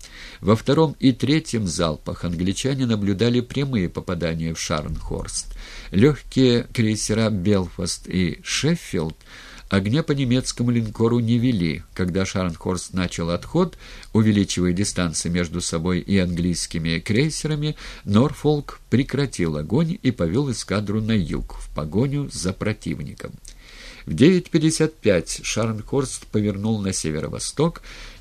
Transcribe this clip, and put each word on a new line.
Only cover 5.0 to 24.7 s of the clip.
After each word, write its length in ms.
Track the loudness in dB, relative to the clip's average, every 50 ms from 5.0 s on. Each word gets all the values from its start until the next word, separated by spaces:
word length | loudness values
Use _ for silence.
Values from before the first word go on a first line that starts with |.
| -6 -6 -6 -6 -6 -6 -8 -8 -8 -8 -10 -12 -14 -14 -14 -16 -10 -2
Лёгкие 720 | 2 4 6 6 4 2 -4 -4 2 4 4 6 4 4 0 -2 -2
крейсера 560 | 0 0 0 0 -2 -2 -2 0 2 2 0
«Белфаст» 800 | 0 0 2 2 2 2 2 -2 -6 -6 -6 -6 -6 -8 -8 -4
и 320 | 0 0 0 0 -2 -4 -6
«Шеффилд» 720 | -6 -4 -2 0 0 0 -2 -4 -4 -4 -2 -2 -4 -6 -10 -16 -20 -20 -20 -20 -20 -20 -18 -6 0
огня 320 | 0 2 2 2 2 0
по 120 | 2 0 0
немецкому 580 | 0 2 2 2 2 0 -2 -2 -2 0 2
линкору 480 | 2 2 0 -2 0 2 2 4 4 4
не 180 | 4 4 4 4
вели. 460 | 4 2 2 2 2 0 0 -2 -6 -8 -4
Когда 320 | -2 -2 0 0 0 -2
Шарнхорст 680 | 0 -2 -2 -2 -2 -2 -4 -4 -4 -2 -4 -4 -6 -4
начал 360 | -2 -2 -2 -2 -2 -2 -2
отход, 480 | -2 -2 -4 -2 0 0 0 0 -2 -8 -18 -18 -18 -16 -8 0 2
увеличивая 600 | 4 6 6 6 4 4 2 2 2 2 2 2
дистанции 560 | 2 0 0 0 0 0 0 0 -2 -2 0
между 320 | 0 0 0 -2 -2 -4
собой 380 | -4 -2 -2 -2 0 0 0 0
и 180 | 0 2 2 2
английскими 800 | 4 2 2 0 0 0 0 0 -4 -4 -4 -2 -2 0 -2 -2
крейсерами, 760 | 0 0 2 2 2 2 0 -4 -4 -4 -2 -2 -2 -4 -6 -6 -10 -16 -16 -10 -2
«Норфолк» 760 | 2 4 4 4 4 2 0 2 2 2 2 0 -6 -12 -18 -6 0
прекратил 680 | 2 2 2 2 0 -2 -2 -2 0 0 0 0 0 -2
огонь 420 | -2 0 0 2 2 0 0 -2
и 80 | 0 0
повёл 400 | 0 2 0 0 2 0 0 -2
эскадру 520 | -2 -4 -4 -2 -2 -2 -2 0 -2 0
на 140 | 0 2 2
юг, 420 | 2 2 0 -2 -4 -6 -6 -10 -14
в 100 | -14 -10 -6
погоню 560 | -6 -4 -2 0 2 2 2 0 -2 -4 -6 -6
за 180 | -6 -4 -4
противником. 840 | -4 -2 -2 -4 -4 -4 -4 -6 -6 -6 -6 -10 -12 -12 -12 -14 -14 -14 -18 -20 -20 -20 -20 -20 -20 -18 -18 -18 -18 -14 -8
В 80 | -2 4
девять 360 | 6 8 8 8 6 2 0
пятьдесят 460 | 0 2 2 2